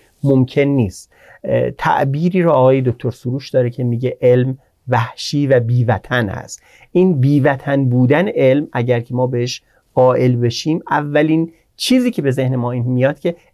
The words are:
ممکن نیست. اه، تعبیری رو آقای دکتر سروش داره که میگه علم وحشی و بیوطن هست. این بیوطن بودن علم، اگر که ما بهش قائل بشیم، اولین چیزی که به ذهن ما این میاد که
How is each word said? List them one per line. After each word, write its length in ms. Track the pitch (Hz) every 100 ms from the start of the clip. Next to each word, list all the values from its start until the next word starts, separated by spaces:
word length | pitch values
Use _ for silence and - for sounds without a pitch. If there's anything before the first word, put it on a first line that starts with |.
| _ _
ممکن 380 | 139 135 127 -
نیست. 500 | 143 139 104 - - _ - -
اه، 280 | - 123 123
تعبیری 680 | 127 160 - 139 139 175 185
رو 100 | 170
آقای 300 | 139 127 135
دکتر 300 | 123 120 123
سروش 380 | - 123 135 -
داره 200 | 135 123
که 140 | 117
میگه 340 | 123 117 127 -
علم 360 | 127 123 127 131 _ _ -
وحشی 580 | 120 117 - - 147 143
و 120 | 127
بیوطن 680 | 117 123 117 98 - 123 104
هست. 320 | - - - _ _ _
این 280 | 175 185 151
بیوطن 720 | 127 143 135 135 139 139 131
بودن 380 | 123 127 143 196
علم، 400 | - 135 139 156
اگر 260 | 127 123 120
که 140 | 113
ما 140 | 123 127
بهش 340 | 123 123 - _ _ _
قائل 420 | - 127 127 127 120
بشیم، 460 | 120 - 156 160 -
اولین 640 | 147 147 147 156 160 165 - _ -
چیزی 360 | - 254 247
که 100 | 226
به 100 | 139
ذهن 240 | 131 127 127
ما 160 | 120
این 120 | 123
میاد 360 | 120 127 131 147
که 160 | 180 170 _